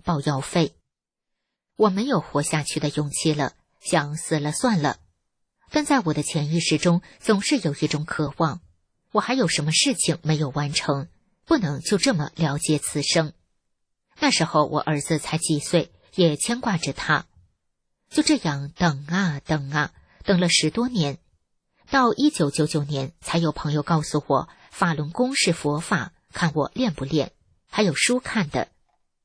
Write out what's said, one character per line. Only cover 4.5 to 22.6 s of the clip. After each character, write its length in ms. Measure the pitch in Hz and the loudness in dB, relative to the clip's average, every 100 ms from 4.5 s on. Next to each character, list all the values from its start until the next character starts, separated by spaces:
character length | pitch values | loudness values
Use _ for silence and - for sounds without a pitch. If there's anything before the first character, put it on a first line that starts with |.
算 320 | - 254 190 | 0 2 2
了。 160 | 143 - _ _ _ _ _ _ - | 0 -4 _ _ _ _ _ _ -2
但 160 | 302 294 | -2 2
在 140 | 277 | 2
我 120 | 170 | 2
的 120 | 147 | -2
潜 280 | - 156 147 | -2 -2 0
意 60 | 165 | 0
识 180 | - - | 0 2
中， 260 | 175 170 - - | 2 2 -2 -8
总 200 | - 202 | 0 0
是 160 | - 277 | 2 0
有 140 | 160 | 0
一 140 | 143 151 | -2 -2
种 180 | 151 | -2
渴 300 | 156 - 143 - | -4 -4 -4 -2
望， 240 | 160 170 - _ _ _ _ | -2 -2 -14 _ _ _ _
我 80 | 214 | -2
还 140 | - | 0
有 120 | 262 170 | 0 0
什 160 | - | 0
么 80 | 151 | 0
事 240 | 160 285 | 0 0
情 240 | 214 - 160 | 0 0 -2
没 160 | 156 151 | 0 0
有 100 | 143 | 0
完 240 | 147 143 | -2 -4
成， 340 | 156 - 139 - _ _ _ | -4 -2 -2 -4 _ _ _
不 120 | - 311 | 0 0
能 220 | 151 147 | 0 -4
就 180 | - 196 | 0 2
这 180 | 269 | 2
么 180 | 175 147 | 0 -2
了 240 | - 156 147 | -2 -2 0
结 220 | - 151 | 0 0
此 200 | - 151 | 0 -4
生。 280 | 135 170 151 - _ _ _ _ _ _ _ - | 0 0 0 -6 _ _ _ _ _ _ _ 0
那 140 | 277 | 2
时 120 | - | 2
候 220 | 160 156 151 | 2 2 2
我 140 | 151 | 0
儿 200 | - 147 | -2 -2
子 180 | - 151 | 0 -2
才 200 | - 160 | -2 -4
几 220 | - 147 | 0 -2
岁， 320 | - 170 - _ _ - | 2 0 0 _ _ 2
也 180 | 170 | 4
牵 260 | 147 - 240 | 4 -2 -2
挂 160 | 240 170 | -2 -2
着 140 | 139 | -2
他。 340 | - - - - _ _ _ _ _ _ _ _ | -6 -2 -2 -2 _ _ _ _ _ _ _ _
就 140 | - | 0
这 100 | 320 294 | 2 2
样 340 | 165 139 143 - | 2 -4 -8 0
等 300 | 175 139 143 | 0 0 -4
啊 320 | 180 180 143 - | 0 0 -2 -2
等 240 | 151 139 | -4 -2
啊， 220 | 151 147 _ _ _ | -4 -4 _ _ _
等 160 | - 175 | 0 2
了 80 | 175 | 4
十 220 | - 156 | 2 2
多 180 | 226 247 | 0 -2
年， 300 | 233 151 - _ _ _ _ _ _ - | 0 -2 -4 _ _ _ _ _ _ -2
到 200 | 277 240 | 2 2
一 160 | - 294 | 4 2
九 200 | - 143 | 2 0
九 160 | - | 2